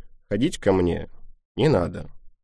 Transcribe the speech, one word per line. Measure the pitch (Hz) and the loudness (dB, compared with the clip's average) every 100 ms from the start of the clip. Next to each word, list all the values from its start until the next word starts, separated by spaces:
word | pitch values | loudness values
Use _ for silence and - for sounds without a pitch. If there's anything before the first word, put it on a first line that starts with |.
| - - - | -16 -16 -4
«Ходить | 104 131 - | 0 0 0
ко | 101 | 2
мне | 92 87 82 - - - - _ - | 4 4 0 -6 -14 -18 -20 _ 0
не | 151 | 4
надо», | 107 82 85 - - - - | 4 0 -6 -12 -16 -20 -20